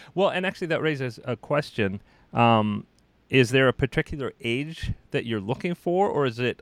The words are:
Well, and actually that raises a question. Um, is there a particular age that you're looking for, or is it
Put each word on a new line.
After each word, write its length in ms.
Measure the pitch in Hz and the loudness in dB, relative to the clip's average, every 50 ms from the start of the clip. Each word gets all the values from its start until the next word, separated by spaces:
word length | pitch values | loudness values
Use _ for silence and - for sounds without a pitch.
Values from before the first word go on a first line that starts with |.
| - - _ | -20 -8 _
Well, 160 | 170 196 170 | 0 2 2
and 160 | 127 180 185 | 2 0 -2
actually 220 | 196 190 - 185 160 | -4 -4 -6 -4 -4
that 160 | 165 123 127 | -2 0 0
raises 360 | 156 151 131 131 123 113 - - | -2 -2 -2 -4 -6 -8 -8 -6
a 100 | 127 120 | -6 -6
question. 640 | - - - 147 147 151 - - - 107 98 95 101 - _ _ _ _ _ | -6 -4 -2 -2 -2 -2 -2 -2 -2 -2 -2 -2 -6 -12 _ _ _ _ _
Um, 540 | - 113 117 117 117 110 107 107 104 104 - - _ _ _ _ _ _ _ _ | 0 4 6 6 6 6 4 2 -2 -4 -6 -12 _ _ _ _ _ _ _ _
is 200 | - 131 127 110 | 4 4 4 4
there 180 | 127 135 135 127 | 4 4 4 4
a 60 | 123 | 2
particular 580 | - 143 127 - 160 151 - 156 147 131 107 - _ | 0 -2 -2 -2 -4 -4 -4 -6 -8 -8 -8 -8 _
age 500 | - 117 117 131 147 156 165 - - - - - _ _ | -4 -4 -2 -2 -4 -8 -10 -8 -8 -8 -8 -8 _ _
that 140 | - 139 - | -6 -4 -2
you're 160 | 117 113 107 | -2 -4 -4
looking 340 | 95 104 127 - - 175 175 | -2 -4 -4 -4 -4 -6 -6
for, 320 | - _ 175 175 185 202 - | -4 _ -2 0 2 2 2
or 180 | - 147 143 | 0 0 0
is 140 | 131 113 117 | -2 -2 -2
it 220 | 123 120 - - | -2 -2 -4 -4